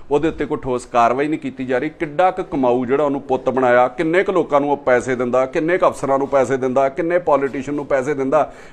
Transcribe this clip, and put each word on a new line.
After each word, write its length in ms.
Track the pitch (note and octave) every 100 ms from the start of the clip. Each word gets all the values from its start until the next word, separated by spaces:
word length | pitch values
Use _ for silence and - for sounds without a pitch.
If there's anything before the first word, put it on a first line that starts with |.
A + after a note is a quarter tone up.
| -
ਉਹਦੇ 180 | D3 D#3
ਉੱਤੇ 180 | - C#3+
ਕੋਈ 120 | D3
ਠੋਸ 240 | C3 B2 -
ਕਾਰਵਾਈ 420 | B2 A#2 B2+ D3+
ਨਹੀਂ 120 | D#3
ਕੀਤੀ 240 | C3+ -
ਜਾ 140 | C3 B2
ਰਹੀ। 100 | D#3
ਕਿੱਡਾ 420 | - D#3+ D3 F#3
ਕੁ 120 | F#3
ਕਮਾਊ 420 | - D3 B2+ B2+
ਜਿਹੜਾ 200 | B2 C#3
ਉਹਨੂੰ 160 | D3 C#3
ਪੁੱਤ 300 | - B2+ B2+
ਬਣਾਇਆ, 380 | B2 B2+ B2 B2+
ਕਿੰਨੇ 340 | - D#3+ F3
ਕੁ 100 | G3+
ਲੋਕਾਂ 280 | F3+ D3 C#3+
ਨੂੰ 100 | C#3+
ਉਹ 60 | C#3+
ਪੈਸੇ 380 | C3+ B2 A2+
ਦਿੰਦਾ, 320 | B2 B2 B2+ C3
ਕਿੰਨੇ 320 | E3 D#3+ F#3
ਕੁ 80 | F3
ਅਫਸਰਾਂ 320 | - C3+ C3+
ਨੂੰ 100 | C#3
ਪੈਸੇ 280 | C#3 B2 C3+
ਦਿੰਦਾ, 320 | B2+ B2+ C3+
ਕਿੰਨੇ 300 | C3+ E3 F3
ਪੋਲੀਟੀਸ਼ੀਅਨ 580 | F3 C#3 C#3 C#3 C3+ D3
ਨੂੰ 100 | C#3
ਪੈਸੇ 280 | C#3 B2+
ਦਿੰਦਾ। 380 | C3+ C3+ D3+ B2+ - -